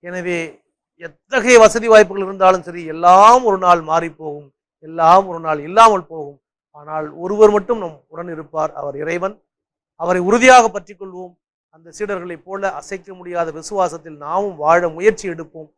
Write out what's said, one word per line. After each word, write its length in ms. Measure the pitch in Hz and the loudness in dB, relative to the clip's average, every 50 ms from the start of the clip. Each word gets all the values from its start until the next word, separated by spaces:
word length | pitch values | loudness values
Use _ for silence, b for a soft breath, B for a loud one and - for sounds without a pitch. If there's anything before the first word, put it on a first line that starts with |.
| 170 | _
எனவே, 340 | 175 180 185 175 180 175 170 165 160 135 _ _ _ _ _ _ _ _ _ 170 | -14 -14 -10 -8 -6 -6 -8 -8 -10 -14 _ _ _ _ _ _ _ _ _ -20
எத்தகைய 500 | 165 _ _ _ _ 269 254 208 247 247 233 | -20 _ _ _ _ -4 -4 2 6 6 8
வசதி 300 | 220 214 - 233 220 233 | 8 6 4 0 0 4
வாய்ப்புகள் 360 | 220 214 214 180 196 196 196 | 6 6 6 4 0 -8 -8
இருந்தாலும் 360 | 190 196 190 190 185 190 185 - | -8 -4 0 2 2 2 2 -4
சரி, 200 | 180 170 175 170 | -10 -16 -14 -12
எல்லாம் 600 | 156 156 165 170 175 180 190 202 220 240 262 254 | -12 -10 0 4 4 6 8 8 6 6 4 2
ஒரு 140 | 226 196 190 | 0 -2 0
நாள் 220 | 185 180 175 170 | 2 2 2 0
மாறிப்போகும், 680 | 160 156 156 165 170 165 151 151 156 156 147 147 147 139 _ _ _ _ _ _ | 0 -2 -4 -4 -4 -6 -12 _ -14 -14 -14 -14 -18 _ _ _ _ _ _ _
எல்லாம் 460 | 165 156 160 165 165 160 175 190 196 185 | _ -18 -6 0 4 4 4 4 4 0
ஒரு 120 | 175 165 | -10 -10
நாள் 200 | 165 160 156 151 | -6 -6 -6 -6
இல்லாமல் 460 | 143 160 185 220 226 226 208 185 180 | -6 -4 4 4 4 6 4 2 -4
போகும். 320 | _ 165 160 147 143 143 139 _ _ _ _ _ _ | _ -16 -16 -16 -16 -18 _ _ _ _ _ _ _
ஆனால் 360 | _ 147 147 151 156 156 156 151 | _ -20 -18 -12 -10 -10 -10 -12
ஒருவர் 400 | 143 165 170 185 208 208 214 208 | -14 -12 -8 -8 0 4 4 4
மட்டும் 280 | 208 208 190 - 240 220 | 4 2 -4 -4 -8 -8
நம் 180 | 196 170 156 139 _ _ | -8 -14 -14 _ _ _
உடன் 220 | 156 160 175 180 165 | -18 -16 -14 -14 -14
இருப்பார், 380 | 156 160 151 - 156 156 156 - | -16 -16 _ -8 -8 -8 -8 -8
அவர் 220 | 143 143 143 135 | -12 -14 -12 -12
இறைவன். 380 | 139 151 160 170 175 180 196 214 _ _ _ _ _ _ _ _ _ _ _ _ _ | -12 -10 -8 -8 -8 -8 -10 -12 _ _ _ _ _ _ _ _ _ _ _ _ _
அவரை 200 | 160 175 185 185 | -6 -4 -4 -2
உறுதியாக 480 | 175 185 214 240 233 262 254 254 226 226 | 0 0 0 2 6 6 6 6 6 4
பற்றிக் 320 | - 202 170 _ 202 _ 196 | -4 -8 -14 _ -20 _ -20
கொள்வோம். 300 | 190 180 180 185 180 175 _ _ _ _ _ _ _ _ | -18 -16 -18 -18 -20 _ _ _ _ _ _ _ _ _
அந்த 140 | 160 165 170 160 - | _ _ -20 _ -12
சீடர்களைப் 460 | 208 202 202 185 175 180 170 156 _ | -8 -8 -8 -8 -8 -12 -14 -14 _
போல 260 | 180 190 196 196 190 151 | -14 -10 -6 -6 -6 -6
அசைக்க 340 | 143 - - 202 190 _ 196 190 | -8 -14 -14 -16 -16 _ -18 -20
முடியாத 340 | 185 180 180 175 170 170 160 | -20 -16 -10 -6 -6 -6 -6
விசுவாசத்தில் 680 | 147 160 156 - 214 196 185 170 151 165 147 165 151 | -8 -14 -14 -10 -4 -4 -4 -4 -4 -10 _ -20 -20
நாமும் 400 | 147 143 147 165 190 208 202 180 | -16 -12 -6 -6 -4 -4 -6 -8
வாழ 320 | 151 147 151 165 175 175 170 | -6 0 0 2 2 0 -4
முயற்சி 380 | 156 165 185 214 214 - - 190 | -8 -2 -2 -2 -2 -2 -12 -12
எடுப்போம். 400 | 170 160 160 151 _ 165 156 151 _ | -12 -12 -16 _ _ -20 -20 _ _